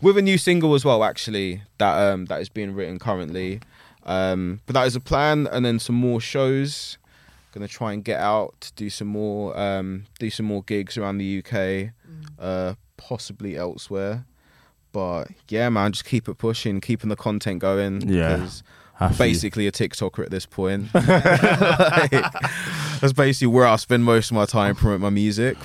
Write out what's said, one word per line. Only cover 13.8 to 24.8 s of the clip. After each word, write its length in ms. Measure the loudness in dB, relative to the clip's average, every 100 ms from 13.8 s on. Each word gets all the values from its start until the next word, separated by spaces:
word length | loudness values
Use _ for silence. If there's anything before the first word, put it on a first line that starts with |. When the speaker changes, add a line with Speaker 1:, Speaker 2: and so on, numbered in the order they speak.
| -8 -6 -4 -6 -10 _ _ _ _ _ _
Speaker 1:
But 340 | -6 -4 -6 -8 -14 -6
yeah, 180 | -2 2
man, 220 | 2 0
just 140 | -2 -4
keep 240 | -4 -4
it 60 | -4
pushing, 420 | -4 -2 -2 -4
keeping 280 | -2 -4 -4
the 60 | -4
content 420 | -4 -4 -4 -2
going. 480 | 0 0 0 -2 0
Speaker 3:
Yeah, 300 | 2 2 0
Speaker 1:
'Cause 260 | -4 -10 -20 -20 -14 -2
Speaker 3:
have 160 | 0
to. 40 | 4
Speaker 1:
basically 500 | 2 2 -2 -2 -2
a 40 |
TikToker 520 | 0 -4 -2 -6 -4
at 80 | -6
this 140 | -6 -8
point. 420 | -4 -2 -2 0
Speaker 3:
<laughs> 40 |
Speaker 1:
<laughs> 0 |
Like, 1160 | 2 4 4 6 4 4 4 4 4 4 4 4 2 0 -4 -6 -6 -8 -6 -6 0
that's 120 | 2
basically 340 | 4 2 4 4
where 200 | 6 6
I 80 | 6
spend 300 | 4 4 6
most 260 | 4 4
of 40 | 2
my 100 | 2
time 300 | 2 2
promoting 260 | 4